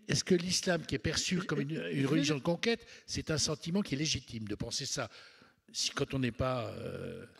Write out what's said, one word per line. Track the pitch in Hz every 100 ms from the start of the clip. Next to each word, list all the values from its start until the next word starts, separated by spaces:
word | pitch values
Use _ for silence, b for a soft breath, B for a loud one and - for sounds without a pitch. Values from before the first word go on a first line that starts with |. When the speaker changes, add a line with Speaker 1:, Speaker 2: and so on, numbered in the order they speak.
| -
Speaker 1:
est-ce | 147 -
que | 180
l'islam | 180 175 - 170 156
qui | 143
est |
perçu | 165 151 - 175
Speaker 2:
Je, | 185
Speaker 1:
comme | 147
une, | 143 160
Speaker 2:
je | -
Speaker 1:
une | 151
Speaker 2:
vais | 135
Speaker 1:
religion | - 139 147
de |
conquête, | 143 170 233 233 B B -
c'est | - 135
un | 156
sentiment | - 151 170 185
qui | 202 135
est |
légitime | 156 123 - 117 104
de | 104
penser | 117 - 135
ça, | - 113 B B B B B -
si, | - -
quand | - 139
on | 139
n'est | 123
pas, | - 131 127 104
euh, | 98 - 92 92 90 90 -